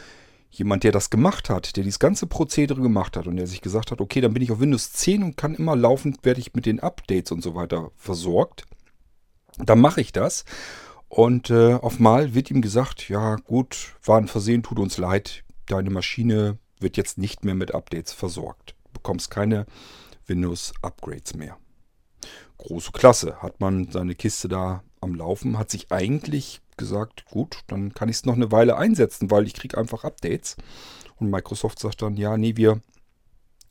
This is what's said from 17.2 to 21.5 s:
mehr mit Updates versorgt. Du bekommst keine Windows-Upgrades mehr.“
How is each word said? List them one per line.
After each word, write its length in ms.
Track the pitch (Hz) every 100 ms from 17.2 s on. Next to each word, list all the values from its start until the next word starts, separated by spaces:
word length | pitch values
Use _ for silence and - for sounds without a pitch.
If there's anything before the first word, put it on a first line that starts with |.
| 98 -
mehr 100 | 101
mit 200 | 92 92
Updates 380 | - - 85 -
versorgt. 640 | - 92 - - - - -
Du 80 | _
bekommst 360 | - - 90 -
keine 360 | - 107 107 104 - - - - - -
Windows-Upgrades 1080 | 90 90 85 - - 90 - 80 - -
mehr.“ 220 | 82 76